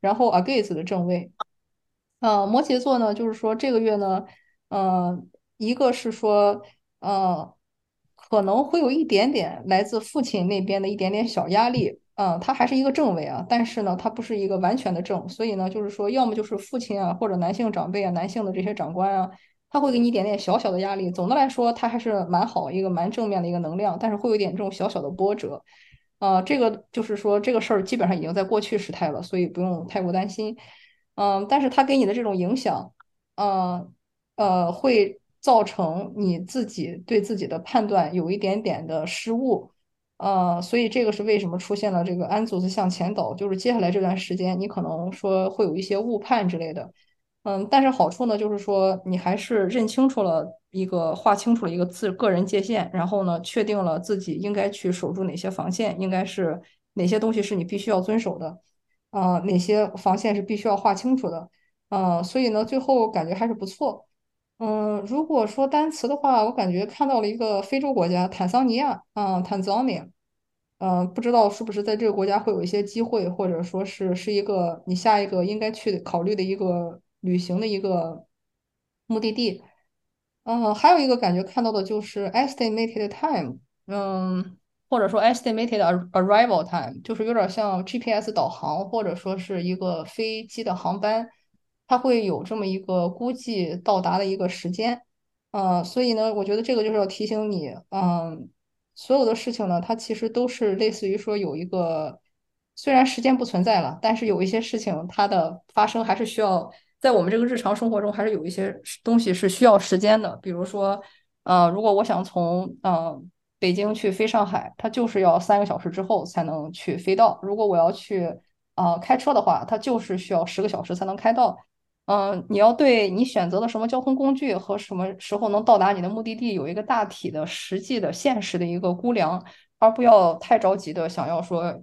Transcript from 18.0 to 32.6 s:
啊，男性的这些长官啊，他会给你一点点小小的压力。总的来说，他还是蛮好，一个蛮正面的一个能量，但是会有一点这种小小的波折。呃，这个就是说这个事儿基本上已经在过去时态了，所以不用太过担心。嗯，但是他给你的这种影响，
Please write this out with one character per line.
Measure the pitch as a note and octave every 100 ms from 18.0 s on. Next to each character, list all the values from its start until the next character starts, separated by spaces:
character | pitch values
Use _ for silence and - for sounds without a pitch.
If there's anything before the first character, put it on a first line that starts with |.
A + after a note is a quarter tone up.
啊， | F#3+
男 | F3 F#3+
性 | A3+
的 | G3
这 | F#3
些 | F#3+
长 | G3+ D3+
官 | F3 F#3+ G3
啊， | F#3 - _ _ _
他 | D4
会 | C#4
给 | A#3+
你 | A#3+
一 |
点 | A3+ G3+
点 | G3+
小 | F#3+ G#3+
小 | A3
的 | F#3
压 | G3 G3
力。 | F#3
总 | F3+ F3+
的 | C#4
来 | C4+
说， | C4 A#3
他 | A#3 A#3+
还 | A#3
是 | A3+ G3+ F3
蛮 | F3 A3+
好， | - C#3+
一 | F#3
个 | F#3+
蛮 | F3 F3+
正 | A3 A3
面 | F#3+
的 | F3
一 |
个 | F3
能 | D#3+ F3+
量， | G#3 E3+
但 | A3+
是 | G#3
会 | A#3+
有 | G#3+
一 |
点 | F#3+
这 | F3+
种 | G3+
小 | F#3+ F#3+
小 | F#3
的 | C#3+
波 | F3+ G3 A3
折。 | G3 D3 _ - - - _ -
呃， | G3 F#3
这 | F#3+ C#4+
个 | A#3 G#3+ -
就 | -
是 | A3 G#3
说 | G#3 G#3
这 | G#3
个 | A3+
事 | A3
儿 | G#3+
基 | F#3+ A#3+
本 | F3+
上 | F3+
已 |
经 | D#3
在 | G3
过 | F#3+ G#3+
去 | G#3 G#3+
时 | -
态 | F3+ D#3+
了， | D3
所 | F3+ F#3
以 | F3
不 | -
用 | F#3 E3+ F3+
太 | G3+
过 | F3+
担 | F#3 G3+
心。 | G#3 G#3+ A3+ - - - _ _ -
嗯， | G3+ G3 G3+
但 | C#4
是 | C4+
他 | B3+
给 | C4+ C4+
你 | G3+
的 |
这 | A3+
种 | A3+ F#3+
影 | F3
响， | C4